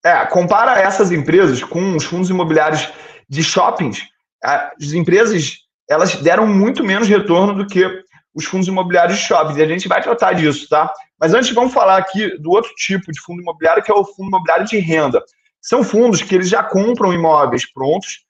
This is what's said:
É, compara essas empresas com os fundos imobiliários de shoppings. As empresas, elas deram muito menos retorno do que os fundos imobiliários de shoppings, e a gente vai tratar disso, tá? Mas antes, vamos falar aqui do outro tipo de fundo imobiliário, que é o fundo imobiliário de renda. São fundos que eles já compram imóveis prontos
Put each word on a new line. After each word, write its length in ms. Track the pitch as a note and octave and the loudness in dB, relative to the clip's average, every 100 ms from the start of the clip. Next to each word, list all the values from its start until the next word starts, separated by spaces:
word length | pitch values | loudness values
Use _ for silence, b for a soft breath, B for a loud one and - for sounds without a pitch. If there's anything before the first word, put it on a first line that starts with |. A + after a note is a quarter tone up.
| E3+ | 2
É, 200 | D#3+ - | 0 0
compara 520 | F#3 E3+ G#3 A#3+ A3+ | 0 2 2 2 2
essas 320 | F#3+ G3+ F#3+ | 0 0 -2
empresas 520 | E3+ C#3 F3 F3+ B2 | -2 2 2 4 0
com 320 | - E3+ G3 E3+ | -4 -4 -2 -4
os 100 | - | -4
fundos 240 | F3 F#3 | -4 -2
imobiliários 600 | F#3 E3 D#3 D#3 D3+ - B B B _ | -2 0 2 2 -2 -6 B B B _
de 160 | C#3 | -6
shoppings. 640 | D#3+ - - - D3 - - _ _ _ | -2 0 0 0 -6 -6 -16 _ _ _
As 520 | B2 C#3+ - - D3 | -4 -4 -4 -12 -6
empresas, 640 | D#3+ E3 F#3 A3+ G3 C#3 - _ _ - | -2 2 4 4 0 -4 -10 _ _ -2
elas 260 | D3+ F#3 - | 0 0 0
deram 320 | D3 F#3+ A3 | 0 2 2
muito 360 | G3 G#3+ C4 | 2 2 0
menos 260 | A3 G3 A3+ | -2 0 2
retorno 440 | G#3 G3+ E3+ G3+ | 2 4 2 2
do 140 | G3 G3 | 0 -2
que 180 | F3+ F#3 F#3 _ b _ | 0 0 -2 _ b _
os 120 | - D#3 | -14 -8
fundos 240 | F#3 F#3 | -4 -2
imobiliários 480 | F#3+ F3+ F3 E3+ G3+ | -2 0 2 2 0
de 80 | - | 0
shoppings, 320 | F3+ D#3 C#3+ | 0 0 0
e 40 | |
a 60 | D#3 | 0
gente 200 | F3 F#3+ | 0 -2
vai 120 | G#3+ | -2
tratar 320 | - A3+ F#3+ | -2 0 0
disso, 340 | F3+ D#3 D3 - | 2 0 -2 0
tá? 220 | D3+ D#3+ B B _ | 0 0 B B _
Mas 140 | D#3+ | 0
antes, 180 | A3 B3+ | 2 2
vamos 220 | A#3+ B3 | 0 0
falar 240 | C4 G3 F#3+ | 2 4 2
aqui 400 | F#3+ G3 G#3 C3 | 0 -4 -6 -6
do 140 | D#3 | 0
outro 200 | G3 A3+ - | 0 0 -10
tipo 360 | - G3 F3+ | -4 -4 -6
de 80 | D3+ | -14
fundo 220 | - F3 | -14 -12
imobiliário, 420 | E3+ D#3+ D#3+ F3+ | -10 -2 0 2
que 80 | G#3 | 2
é 20 | |
o 120 | G#3 G3 | 0 0
fundo 240 | - F#3+ | -8 -4
imobiliário 360 | F#3+ F3 E3 G#3+ | -2 0 0 0
de 120 | A3 | -2
renda. 440 | E3 D#3+ D3 B2 - _ _ _ | 0 0 2 0 -4 _ _ _
São 220 | - B3+ | -4 -2
fundos 380 | G3+ G#3 A#3+ F3 | 0 2 2 2
que 120 | - | 0
eles 140 | F#3 F3+ | 0 2
já 160 | G3+ | -2
compram 480 | G3 F#3+ G#3+ A#3+ G3+ | 0 0 0 0 0
imóveis 580 | F3 E3 D3+ C3+ A#2+ - | 0 2 2 2 -2 -6
prontos 500 | - C3+ F3 - - _ | -6 -2 -2 -4 -18 _